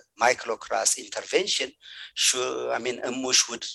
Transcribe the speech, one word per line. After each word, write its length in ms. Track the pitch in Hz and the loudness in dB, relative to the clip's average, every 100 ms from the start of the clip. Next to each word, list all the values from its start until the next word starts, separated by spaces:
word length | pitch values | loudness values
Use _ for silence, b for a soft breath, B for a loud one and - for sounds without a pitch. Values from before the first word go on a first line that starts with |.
| - - | -8 2
microclass 800 | 117 120 117 110 - 107 104 - | 2 2 -2 -6 -2 0 2 0
intervention, 760 | 107 110 - 156 202 - 135 - B B B - | -4 -8 0 2 2 -2 -2 -8 B B B 0
sure, 580 | - 127 127 131 123 | 2 2 0 -2 -2
I 60 | 123 | -2
mean, 200 | 123 120 | -2 -4
Amush 460 | 131 127 127 123 - | -4 -2 2 4 4
would, 160 | 117 - | -2 -10